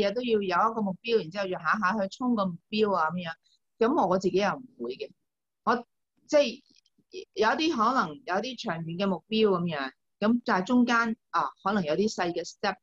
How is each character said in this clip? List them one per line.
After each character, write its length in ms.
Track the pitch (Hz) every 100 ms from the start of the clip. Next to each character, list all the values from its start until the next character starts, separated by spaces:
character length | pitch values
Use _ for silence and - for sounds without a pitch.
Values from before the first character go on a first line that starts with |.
| 202
嘢 60 |
都 80 | 220
要 180 | 247 220
有 300 | 196 175 214
一 40 |
個 60 | 226
目 160 | 202 180
標， 160 | 226 220
然 100 | 160
之 80 | 202
後 60 | 196
要 120 | 170
下 180 | 160 196
下 180 | 185 214
去 80 | 196 -
衝 200 | 254 226
個 100 | 190
目 100 | 170 _
標 240 | 214 208
啊 160 | 180 156
咁 40 |
樣？ 180 | 175 170 165 _ _ _ -
咁 280 | 226 311 196
我 80 | 185
自 120 | 185
己 60 | 180
又 100 | 202
唔 320 | 151 127 -
會 100 | 120 135
嘅。 140 | - _ _ _ _ _
我， 200 | - 240 - _ _ _ -
即 80 | 294
係 260 | 254 - _ _ _ _ _ - -
有 140 | - 214
啲 260 | 247 320
可 180 | 277 220 262 175
能 80 | 147
有 100 | - 185
啲 260 | 247 247
長 160 | 233 165
遠 120 | 165 170
嘅 80 | 196
目 160 | 175 -
標 200 | 220 214
咁 140 | 180
樣， 260 | 175 147 135 - _ -
咁 200 | 208 240
但 180 | - 190
係 40 | 185
中 200 | 247 240
間， 300 | 233 233 226 _
啊， 180 | 170 139 -
可 80 | 190
能 100 | 208
有 120 | 151 165
啲 120 | 214
細 180 | - 175
嘅 120 | 170 165
step 280 | - 202 190